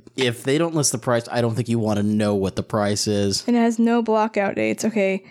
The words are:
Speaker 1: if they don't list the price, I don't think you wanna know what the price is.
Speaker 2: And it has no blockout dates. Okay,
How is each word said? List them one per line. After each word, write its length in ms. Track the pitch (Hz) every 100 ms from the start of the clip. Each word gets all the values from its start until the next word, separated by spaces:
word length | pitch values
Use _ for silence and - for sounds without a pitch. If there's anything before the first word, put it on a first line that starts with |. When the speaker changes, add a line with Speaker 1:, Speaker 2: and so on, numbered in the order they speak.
| - -
Speaker 1:
if 280 | 127 117
they 140 | 135 147
don't 160 | 170 160
list 160 | 139
the 60 | 120
price, 280 | - 117 120
I 100 | 120
don't 140 | 117 117
think 120 | 107
you 120 | 117
wanna 240 | 107 104
know 320 | 104 107 104 101
what 200 | 95 -
the 80 |
price 440 | - 110 104 104 107
is. 360 | 101 101 98 -
Speaker 2:
And 100 | 240
it 20 |
has 200 | 233 233
no 220 | 226 233
blockout 520 | 226 220 214 208 196 -
dates. 300 | 110 214 226
Okay, 400 | 214 190 190 -